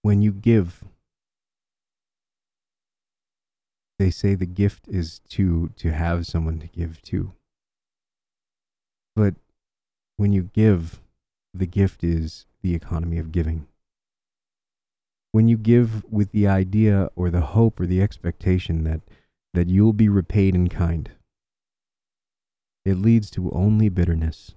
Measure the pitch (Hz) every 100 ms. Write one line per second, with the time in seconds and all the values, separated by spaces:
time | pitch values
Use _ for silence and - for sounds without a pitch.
0 | 104 101 107 98 117 113 87 - - _
1 | _ _ _ _ _ _ _ _ _ _
2 | _ _ _ _ _ _ _ _ _ _
3 | _ _ _ _ _ _ _ _ _ -
4 | 95 - 101 98 90 90 101 - - 95
5 | 80 - _ - 95 85 82 - 85 80
6 | 85 85 82 85 80 80 78 - 82 82
7 | - 95 92 - _ _ _ _ _ _
8 | _ _ _ _ _ _ _ _ _ _
9 | _ 107 104 82 _ _ _ _ _ _
10 | _ - 101 98 90 - 110 92 82 -
11 | _ _ _ _ _ 90 90 98 95 -
12 | 85 82 80 - _ _ 92 85 - 85
13 | 85 82 80 87 80 82 76 _ _ _
14 | _ _ _ _ _ _ _ _ _ _
15 | _ _ _ 110 113 113 110 117 117 110
16 | - 107 101 107 101 98 92 104 107 98
17 | 95 - 87 87 78 110 113 - 90 92
18 | 98 - 87 - 98 92 - 82 80 80
19 | _ _ _ _ _ 87 87 95 107 107
20 | 110 101 87 104 95 90 87 - 85 82
21 | - - _ _ _ _ _ _ _ _
22 | _ _ _ _ _ _ _ _ 98 92
23 | 107 113 104 - 90 - 101 107 107 92
24 | 82 82 80 - -